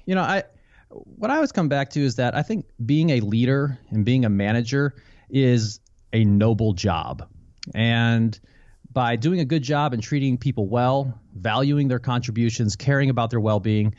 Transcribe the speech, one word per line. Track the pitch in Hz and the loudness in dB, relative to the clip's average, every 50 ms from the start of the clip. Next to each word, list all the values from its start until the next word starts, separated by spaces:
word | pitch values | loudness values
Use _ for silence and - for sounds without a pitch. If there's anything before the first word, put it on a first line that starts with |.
| - | -6
you | - 190 | -2 -2
know, | 190 | 0
I, | 165 127 190 196 - - _ _ _ _ _ - _ _ | 0 0 -2 -2 -4 -6 _ _ _ _ _ -20 _ _
what | - - - - - - 208 226 | -20 -20 -20 -20 -12 -6 -4 -2
I | 285 | 0
always | 320 302 - | 0 0 0
come | - 208 170 143 | 0 0 0 2
back | 143 139 139 - | 2 0 -2 -2
to | - 147 | -2 -2
is | 139 131 117 | 0 0 0
that | - 123 120 - | 0 0 0 0
I | 135 151 | -2 -4
think | - 220 196 - - - - 120 | -2 -4 -6 -6 -10 -10 -8 -2
being | 110 143 156 160 170 | 0 2 2 2 2
a | 139 120 | 2 2
leader | 104 101 107 113 123 127 135 139 143 143 131 - - - | 0 0 0 0 2 2 2 0 0 -2 -4 -8 -10 -6
and | - 107 101 | -2 0 2
being | 117 127 131 123 | 2 2 2 2
a | 107 | 2
manager | 101 98 101 104 113 120 117 117 139 139 143 139 - - - - - - _ - | 2 2 2 2 0 0 0 0 0 0 0 -2 -4 -8 -20 -20 -20 -20 _ -4
is | - 135 135 123 123 117 107 104 104 - _ _ _ _ _ - | 0 2 4 4 4 2 2 -2 -6 -10 _ _ _ _ _ -4
a | - 113 110 | 0 2 4
noble | 101 101 101 107 113 113 107 113 110 95 | 4 4 4 4 4 2 2 2 0 0
job. | 87 - 98 85 78 - 62 71 - - - - - - - - - - - - | 0 0 -2 -2 -2 -4 -6 -10 -12 -12 -18 -20 -20 -20 -20 -20 -20 -18 -10 -2
And | 110 113 117 117 117 117 117 117 113 113 113 104 - _ - _ - - - - _ _ - | 0 0 2 2 2 2 2 2 2 2 0 -2 -6 _ -20 _ -20 -20 -20 -20 _ _ -8
by | - 131 123 117 117 | -4 -2 0 0 0
doing | 113 117 160 185 175 | 0 0 0 0 0
a | 151 | -2
good | 123 160 160 127 | 0 -2 -2 -2
job | 127 151 143 147 147 123 | -2 -2 0 0 -2 -4
and | 113 - | -6 -6
treating | - 151 143 135 135 123 120 | -4 -2 -2 0 0 -2 -2
people | - 139 123 117 104 95 | -2 -4 -2 -2 -4 -2
well, | 113 120 120 127 135 139 139 131 120 - - _ - | 0 0 2 2 0 0 -2 -4 -8 -10 -16 _ -16
valuing | 98 90 110 107 127 139 143 147 147 143 135 | -8 -4 -2 0 0 0 2 2 0 0 0
their | 127 120 | -2 -2
contributions, | - 131 123 123 117 123 107 113 117 113 113 - 117 104 - | -2 -2 -2 -2 -2 -4 -2 0 0 0 0 0 -2 -2 -2
caring | - - 139 139 139 139 135 | -2 -2 0 2 2 2 0
about | 127 120 117 113 | 0 0 -2 -2
their | 120 117 | -2 -2
well-being, | 104 110 107 104 92 110 107 107 104 104 - | 0 0 0 0 0 0 0 0 0 -2 -2